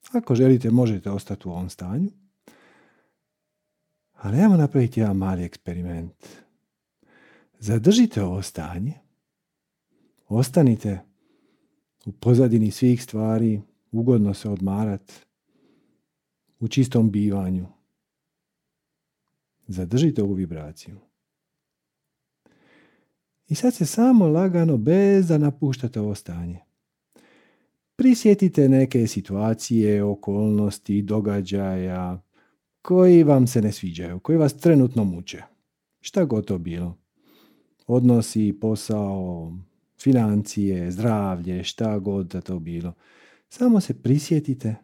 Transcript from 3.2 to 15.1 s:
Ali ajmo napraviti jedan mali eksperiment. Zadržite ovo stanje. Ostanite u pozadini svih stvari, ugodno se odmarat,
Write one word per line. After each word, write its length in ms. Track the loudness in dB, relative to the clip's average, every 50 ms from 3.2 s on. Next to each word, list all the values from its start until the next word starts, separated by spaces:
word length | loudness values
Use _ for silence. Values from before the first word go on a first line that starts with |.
| _ _ _ _ _ _ _ _ _ _ _ _ _ _ _ _ _ _ _
Ali 280 | _ -8 -4 0 2
ajmo 160 | 4 4 4
napraviti 440 | 4 2 2 2 2 0 0 0 -2
jedan 160 | -2 0 0
mali 280 | -2 -2 -2 -4 -4 -6
eksperiment. 800 | -8 -10 -14 _ -10 -10 -8 -8 -8 -8 -10 -10 -12 _ _ _ -20 -20 -20 _ _ _ _ _ _ _ _ _ _ _ _ _ _ _ _ _ _ _ _ _ _ _ _
Zadržite 640 | -4 -2 -2 2 4 4 6 6 4 2 2 -2 -4
ovo 200 | -2 -4 -6 -8
stanje. 520 | -10 -12 -12 -12 -10 -8 -8 -8 -8 -8 -10 _ _ _ _ _ _ _ _ _ _ _ _ _ _ _ _ _ _ _ _ _ _ _ _ _ _
Ostanite 720 | -2 -2 -2 0 2 4 4 4 4 2 -2 -6 -6 -6 -10 _ _ _ _ _ _ _ _ _ _ _ _ _ _ _ _ _ _ _ _
u 60 | -18 -16
pozadini 580 | _ 2 2 4 4 4 4 2 2 0 0
svih 320 | -2 0 0 0 0 0 -4
stvari, 580 | -8 -8 -4 -4 -2 -2 0 0 -2 -2 -4 -8 _ _ _ _ _ -6
ugodno 420 | -4 0 2 2 2 2 0 -2
se 140 | -4 -6 -8
odmarat, 640 | -6 -4 -4 -4 -4 -4 -4 -4 -6 -8 _ _